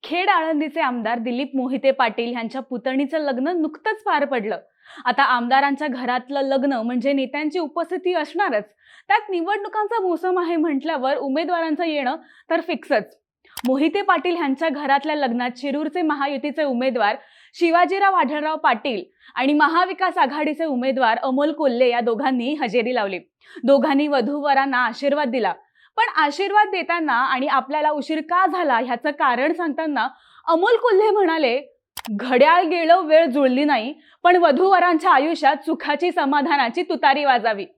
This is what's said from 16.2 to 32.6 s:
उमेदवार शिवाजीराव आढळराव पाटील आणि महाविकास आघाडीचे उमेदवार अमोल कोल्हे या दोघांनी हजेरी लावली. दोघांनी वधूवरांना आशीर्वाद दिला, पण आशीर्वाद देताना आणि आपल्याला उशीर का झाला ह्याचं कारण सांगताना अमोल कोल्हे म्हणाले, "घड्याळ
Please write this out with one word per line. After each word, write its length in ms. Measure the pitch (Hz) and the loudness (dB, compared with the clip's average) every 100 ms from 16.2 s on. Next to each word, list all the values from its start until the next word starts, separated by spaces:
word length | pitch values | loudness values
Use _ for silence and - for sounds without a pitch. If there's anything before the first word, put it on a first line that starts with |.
| 277 277 294 320 | -4 -4 -6 -4
उमेदवार 520 | 294 240 262 233 208 226 - _ - - | -2 0 -2 0 0 -2 -12 _ -20 -2
शिवाजीराव 600 | 339 339 330 392 392 370 | 2 4 2 2 2 2
आढळराव 420 | 277 302 302 311 | 0 -2 -4 0
पाटील 460 | 311 233 285 208 - _ - - | 0 0 -2 -6 -10 _ -12 -2
आणि 180 | 269 | 0
महाविकास 640 | 302 302 330 370 370 370 359 | 4 4 2 0 0 -2 0
आघाडीचे 480 | 277 294 302 302 320 | 0 0 -4 -2 -2
उमेदवार 520 | 254 262 254 240 233 | -2 -2 2 2 2
अमोल 340 | 269 262 294 | 0 0 0
कोल्हे 380 | 294 294 240 254 | 0 0 2 2
या 100 | 240 | 2
दोघांनी 540 | 240 226 277 254 240 | -2 0 0 -2 -2
हजेरी 400 | 302 240 233 226 254 | -4 -2 -2 0 -2
लावली. 240 | 202 180 _ _ _ 349 | -4 -6 _ _ _ -4
दोघांनी 440 | 240 277 285 269 294 | 2 4 4 2 2
वधूवरांना 680 | 277 226 294 285 269 277 247 | 0 0 -2 0 2 2 0
आशीर्वाद 520 | 240 233 277 285 277 | 0 0 -2 0 0
दिला, 240 | 220 196 - _ _ _ - | 0 -2 -4 _ _ _ -2
पण 120 | 466 - | 0 2
आशीर्वाद 500 | 294 285 392 415 427 | 0 0 0 2 2
देताना 460 | 370 311 339 311 | -2 -2 -2 0
आणि 340 | 240 269 262 285 | 0 0 -2 0
आपल्याला 420 | 269 254 302 302 | 0 0 -2 -2
उशीर 300 | 302 - 320 | -2 -4 -6
का 240 | 311 349 370 | -2 0 0
झाला 320 | 370 311 233 | 0 0 0
ह्याचं 340 | 247 240 294 | 0 -4 -4
कारण 420 | 294 285 240 285 | 0 0 2 0
सांगताना 540 | 339 330 269 320 269 247 - _ _ - | -2 -4 -4 -4 -4 -4 -8 _ _ 0
अमोल 280 | 330 403 466 | 2 4 2
कोल्हे 340 | 480 381 427 | 4 4 4
म्हणाले, 500 | 403 359 320 269 254 285 _ _ - - | 4 2 2 0 0 -6 _ _ -16 -8
"घड्याळ 560 | 208 254 254 294 349 | -6 0 4 6 6